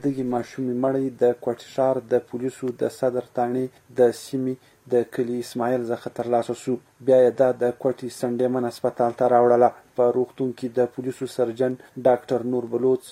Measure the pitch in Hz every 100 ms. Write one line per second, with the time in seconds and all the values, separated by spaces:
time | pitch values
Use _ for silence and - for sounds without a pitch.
0 | 139 131 123 120 117 - 127 123 135 135
1 | 135 117 123 120 123 120 - - 131 131
2 | 113 123 - 120 127 - 127 120 117 -
3 | 127 123 - 127 120 127 127 _ _ 123
4 | 120 - - 131 131 131 _ _ - 123
5 | 113 - 120 120 - 127 120 127 117 120
6 | 120 - 117 117 120 117 - 120 _ _
7 | 123 131 123 113 127 120 120 - 135 120
8 | 120 - 123 120 127 127 120 - 123 -
9 | 117 117 123 120 120 120 120 - _ -
10 | 120 127 123 - 131 117 127 127 123 -
11 | 127 - 127 - 117 113 131 127 - 127
12 | 127 120 - 120 123 123 117 120 127 127
13 | -